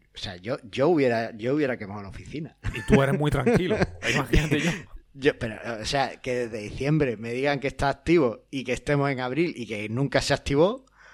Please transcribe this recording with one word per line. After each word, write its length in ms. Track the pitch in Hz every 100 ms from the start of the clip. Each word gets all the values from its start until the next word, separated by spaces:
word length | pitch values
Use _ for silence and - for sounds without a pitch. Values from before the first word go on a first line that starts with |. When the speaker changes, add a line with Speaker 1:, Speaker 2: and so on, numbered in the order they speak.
| _
Speaker 1:
o 60 | -
sea, 160 | -
yo, 220 | 87 92 143
yo 240 | 113 117 143
hubiera, 420 | 165 131 113 113 110
yo 180 | 117
hubiera 220 | 147 139 120
quemado 240 | 101 104
la 60 | 98
oficina. 480 | - - 139 156 _ -
Speaker 2:
Y 100 | -
tú 180 | - -
eres 160 | 135 143
muy 140 | 147
tranquilo. 480 | 135 226 226 175 208 -
Speaker 1:
<laughs> 180 | - 117
Speaker 2:
Imagínate 500 | 131 131 170 151 151
yo. 120 | 165 - - - -
Speaker 1:
Yo, 240 | 143 135 -
pero, 180 | 117 107 107 113
o 40 |
sea, 360 | 107 143 127 78
que 140 | 131 123 120
desde 100 | 110
diciembre 580 | 104 127 135 156 135 107
me 140 | 113
digan 280 | 123 139 143
que 80 | 131
está 200 | - 139
activo 580 | 131 - 170 127 104 _
y 140 | 135
que 80 | 123
estemos 360 | 123 - 147 139
en 80 | 127
abril 340 | 127 135 175 -
y 80 | 110
que 200 | 104 107
nunca 320 | 113 139 139
se 140 | -
activó. 520 | 139 - 139 175 262 _ _ -